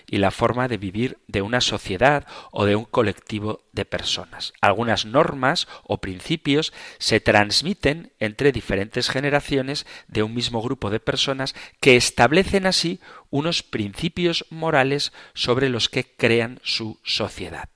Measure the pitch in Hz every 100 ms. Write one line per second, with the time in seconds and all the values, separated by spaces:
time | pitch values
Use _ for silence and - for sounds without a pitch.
0 | - 110 95 - 117 117 127 107 98 101
1 | 123 - _ 104 101 123 - 104 - 92
2 | 127 143 - - - - 101 104 117 -
3 | 104 - - 107 107 - _ 107 98 -
4 | - - 92 - - - 101 101 117 101
5 | 107 131 170 143 127 175 - - - 104
6 | 101 90 - 160 147 139 160 - - -
7 | - 110 - 107 104 104 151 208 143 160
8 | - - 110 107 139 120 - 98 107 123
9 | - 131 143 143 - 139 131 147 - -
10 | - 107 107 120 120 117 117 135 101 110
11 | - 135 - 135 131 - - - 139 123
12 | - - 120 165 190 196 190 180 170 185
13 | - - - 139 160 165 - 117 101 -
14 | 170 - 175 165 - 160 160 151 131 143
15 | - - - - - 123 135 120 - 131
16 | - - 117 117 117 127 - - 110 110
17 | - - 104 - 87 82 -